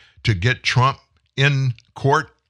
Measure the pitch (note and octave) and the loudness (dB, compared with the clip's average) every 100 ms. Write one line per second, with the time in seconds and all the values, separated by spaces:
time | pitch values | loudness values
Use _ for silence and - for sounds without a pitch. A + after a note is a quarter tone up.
0 | _ _ - F#2+ A2+ B2 - B2+ C3 - | _ _ -4 -2 -2 -2 -2 0 0 -2
1 | _ _ _ - C#3 C#3 C3 - _ - | _ _ _ -2 0 0 -2 -4 _ -6
2 | C3+ D3+ D3+ _ _ | 0 0 -2 _ _